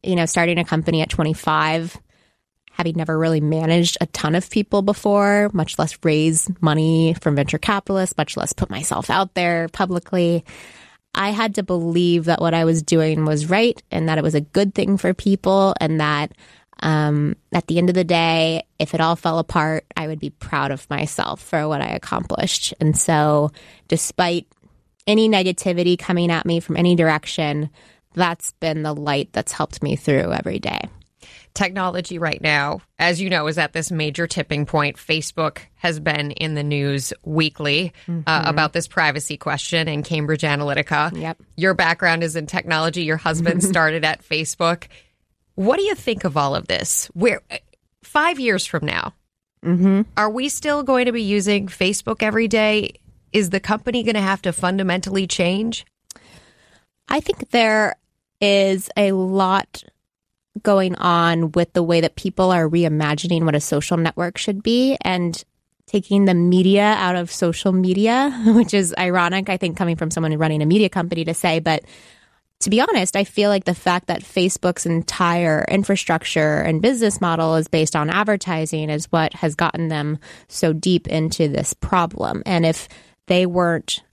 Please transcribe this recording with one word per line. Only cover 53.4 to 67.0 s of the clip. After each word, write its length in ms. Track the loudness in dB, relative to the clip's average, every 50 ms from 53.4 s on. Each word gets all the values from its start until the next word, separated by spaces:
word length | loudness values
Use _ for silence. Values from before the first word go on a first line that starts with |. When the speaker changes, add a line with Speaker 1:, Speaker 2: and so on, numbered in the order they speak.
| 0 2
Speaker 2:
the 100 | -2 -4
company 440 | -2 -2 -4 -2 -2 -4 -4 -2 -2
gonna 180 | 0 0 0
have 220 | 0 0 -2 -2 -2
to 100 | -4 -4
fundamentally 720 | -2 -2 -2 0 0 0 -2 -2 -2 -4 -4 -2 -2 -2
change? 600 | -2 -2 -2 0 0 0 -2 -2 -4 -6 -8 -12 _ _ _ _ _ -20 -20 _ -20 -20 -20 _ _ _ _ _ _ _ _ _ _ _ _ _ -4
Speaker 1:
I 100 | -4 -4
think 300 | -2 -2 -4 -6 -4 _
there 460 | 2 2 4 4 4 2 2 0 -2 _ _ _ _ _ _ _ _ _
is 520 | 0 2 4 4 4 2 2 -2 -4 -6 0
a 180 | 0 2 2 2
lot 680 | 0 0 0 2 2 2 2 2 0 -2 _ _ -20 -20 -20 _ _ _ _ _ _ _ _ _ _ _ _ _ -4
going 340 | _ 2 4 4 4 2 -2
on 560 | 0 0 2 4 4 4 2 2 2 0 0 2
with 200 | 0 0 2 _
the 80 | 0
way 200 | 2 4 4 2
that 140 | 2 2 _
people 360 | -4 -6 -6 0 2 2 4
are 180 | 4 4 2 2
reimagining 760 | 2 2 2 2 2 0 0 0 -2 -2 0 0 0 2 2
what 100 | 2 2
a 40 | 0
social 380 | 0 0 -2 -2 0 0 0 0
network 400 | 0 0 0 -2 -6 -4 -4 -6
should 240 | -4 -4 -4 -2
be 340 | 0 0 2 2 4 2 0 0
and 420 | -2 -4 -2 0 -2 -2 -4 -6 -12 _ _ _ _ _ _ _ _ -4
taking 380 | -2 -2 0 2 2 4 4
the 100 | 6 4
media 480 | 4 4 4 4 6 6 6 6 6 6
out 320 | 4 2 2